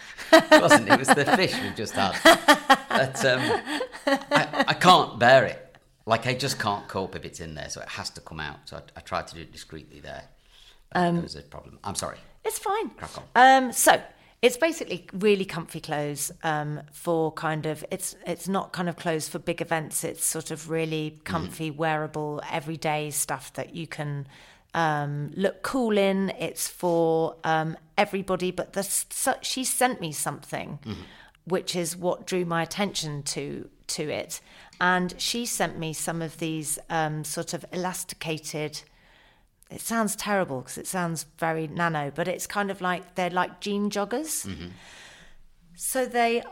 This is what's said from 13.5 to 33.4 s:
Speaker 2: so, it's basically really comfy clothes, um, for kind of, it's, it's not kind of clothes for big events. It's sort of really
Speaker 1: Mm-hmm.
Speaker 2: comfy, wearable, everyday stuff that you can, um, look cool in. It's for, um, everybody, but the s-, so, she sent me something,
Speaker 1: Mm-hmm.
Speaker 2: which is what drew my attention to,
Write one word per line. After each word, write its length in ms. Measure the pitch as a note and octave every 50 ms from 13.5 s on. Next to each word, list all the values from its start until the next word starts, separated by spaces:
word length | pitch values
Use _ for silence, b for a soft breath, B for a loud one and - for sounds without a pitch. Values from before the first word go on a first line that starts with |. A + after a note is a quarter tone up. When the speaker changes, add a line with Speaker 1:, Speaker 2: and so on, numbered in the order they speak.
| C4 C4+ C4 B3 A#3
Speaker 2:
so, 300 | - - D#4+ G#3 - - - b b b b b b -
it's 160 | B3 B3 -
basically 480 | E4 E4 D#4 - B3 - - F3 F3+ - -
really 320 | F#3+ G3 G#3+ G#3 F#3+ F#3+
comfy 340 | F#3+ - E3+ E3 - - D#3+
clothes, 500 | - - D3+ D3 D3 D3 D3 C#3 - - - - -
um, 400 | E3 D#3 D3+ D3 D3 D3 D3 D3+ - -
for 400 | - - F3 E3+ E3 D#3+ D#3 D#3
kind 320 | - - D#3 D#3 D#3 D3
of, 180 | D#3 D#3 C#3+ D#3 -
it's, 240 | F#3+ F3+ - - - F#3 -
it's 200 | - F3 - -
not 280 | F3 G3 F#3+ - - -
kind 160 | E3+ F3+ F3
of 60 | E3
clothes 300 | - - F3+ D#3+ D#3 D3 -
for 80 | - E3
big 240 | - - E3+ - E3
events. 420 | E3 E3+ D#3+ D3+ D#3 - - -
It's 180 | D3 - - -
sort 260 | - - D#3+ D#3+ -
of 180 | E3+ D#3 D#3 E3
really 440 | D#3+ D#3+ D#3+ D#3+ D#3 D#3 D#3 D3+ D#3
Speaker 1:
Mm-hmm. 100 | D#3 -
Speaker 2:
comfy, 460 | - F#3+ E3 D#3 F#3 - - D#3+ D#3+
wearable, 720 | C#3+ D3 E3 D#3+ D#3 D3+ D#3 D3+ D#3 D#3 D3+ D3+ D3 D3 - D#3 -
everyday 560 | E3 C#3+ D#3 E3 D3+ - D#3+ D3+ D3+ D3+ D3+
stuff 400 | C#3+ - - - D3+ C3 - - -
that 200 | - C3 - -
you 120 | E3+ E3
can, 400 | - - - D3+ D3 C#3+ C#3+ C#3 C3+ b b b b b b b b -
um, 560 | D#3+ E3 D#3 D3+ D3 D3 C#3+ C#3+ D3 D3 C#3+ -
look 280 | - F#3+ G3 - - -
cool 340 | - - C4+ A#3+ A3 G#3+
in. 340 | G3+ G3 G3 G3 F#3+ G3 F#3+ - -
It's 300 | F3 D#3+ - - - -
for, 680 | - - - F3+ E3+ E3+ E3 E3 D#3+ D#3+ D#3+ D#3+ - - -
um, 340 | D#3 D#3+ D#3+ D#3 D#3+ D#3+ - - _ _
everybody, 540 | - G3+ G3+ - G3 F#3+ - F#3 F3 F3+ F#3
but 240 | F3 F3+ - - -
the 60 | G3
s-, 260 | G3 - - - - -
so, 280 | - - - C4+ B3+ -
she 240 | - - - C4 C4
sent 380 | A#3 - - B3+ B3+ A#3+ - E3+
me 100 | D#3+ D3
something, 640 | - - D#3 C#3+ - - - - C#3 - - D3 C#3+ -
Speaker 1:
Mm-hmm. 160 | A2 G2+ E2+ F#2 B B B B B B B _
Speaker 2:
which 280 | E3 F3 F3+ - - -
is 220 | F3+ E3+ D#3+ E3+
what 300 | F3+ F3 F3+ - - -
drew 180 | - F#3+ F#3 F3+
my 180 | E3+ E3+ E3 E3
attention 600 | E3 - F#3+ G3+ F#3+ G3 - D#3+ D#3 D3 C#3+ C#3
to, 480 | - - D#3+